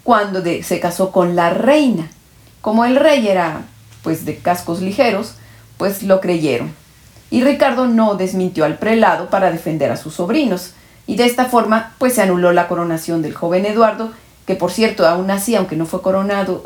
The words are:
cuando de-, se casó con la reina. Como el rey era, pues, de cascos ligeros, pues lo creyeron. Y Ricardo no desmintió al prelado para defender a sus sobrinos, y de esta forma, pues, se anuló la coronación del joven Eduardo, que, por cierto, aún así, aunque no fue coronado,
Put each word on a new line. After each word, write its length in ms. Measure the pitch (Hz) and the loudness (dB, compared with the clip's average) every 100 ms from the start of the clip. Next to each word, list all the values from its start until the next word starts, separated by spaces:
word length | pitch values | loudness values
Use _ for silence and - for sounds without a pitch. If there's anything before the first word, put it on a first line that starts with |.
cuando 380 | - 220 202 190 | 0 2 2 -2
de-, 220 | 175 165 | -4 -4
se 180 | - 175 | -4 -4
casó 320 | 175 175 190 | -2 -2 -2
con 240 | 190 175 175 | 2 0 2
la 140 | 170 | 0
reina. 580 | 196 226 302 277 180 160 - _ _ - _ | 0 2 4 4 0 -4 -12 _ _ -20 _
Como 240 | 220 226 240 | -2 0 2
el 100 | 262 | 4
rey 320 | 311 277 214 | 4 4 2
era, 380 | 185 165 151 - - - - | 0 0 -4 -12 -20 -20 -12
pues, 220 | 160 160 | -6 -6
de 140 | 127 151 | -6 -6
cascos 420 | 175 175 - 170 | -2 -2 -2 -4
ligeros, 540 | 190 208 247 196 - - - - - - | -4 0 0 0 -6 -14 -20 -20 -20 -4
pues 280 | 185 196 | -4 -4
lo 180 | 196 190 | 2 2
creyeron. 500 | 180 170 151 120 156 - _ _ - - - | 2 0 0 -2 -4 -12 _ _ -20 -20 -4
Y 120 | 233 | 0
Ricardo 440 | 277 269 277 240 254 | 2 2 2 2 2
no 280 | 226 220 | 2 2
desmintió 500 | 190 185 185 185 170 | 2 -2 -2 -2 0
al 140 | 151 160 | -2 0
prelado 500 | 214 226 202 165 - | 0 2 4 2 0
para 220 | 196 185 | 0 0
defender 420 | 165 160 156 131 | 0 -4 -2 -2
a 60 | 117 | -2
sus 160 | 156 | -8
sobrinos, 560 | - 180 285 262 180 - - - - - | -6 -2 0 0 -2 -8 -20 -20 -20 -8
y 100 | 214 | 0
de 100 | 240 | 0
esta 180 | 233 | 2
forma, 480 | 247 240 214 220 - - | 2 2 2 0 -2 -2
pues, 160 | 254 | 0
se 80 | - | 2
anuló 320 | 196 175 175 | 2 4 4
la 120 | 175 175 | 4 2
coronación 540 | 175 170 160 165 165 | -2 -2 -4 -4 -4
del 140 | 151 | -4
joven 320 | 147 170 180 208 | -4 -2 0 0
Eduardo, 440 | 214 220 208 226 - - _ - | 2 2 2 -8 -10 -20 _ -6
que, 80 | |
por 160 | 190 180 | -4 -2
cierto, 360 | 202 220 208 170 | 0 -2 2 2
aún 240 | 175 190 | 2 0
así, 240 | 196 220 | -2 0
aunque 220 | 214 190 156 | -2 0 -4
no 80 | |
fue 160 | 165 - | -4 -4
coronado, 640 | 190 190 196 202 185 180 | -2 -2 0 -2 -2 -4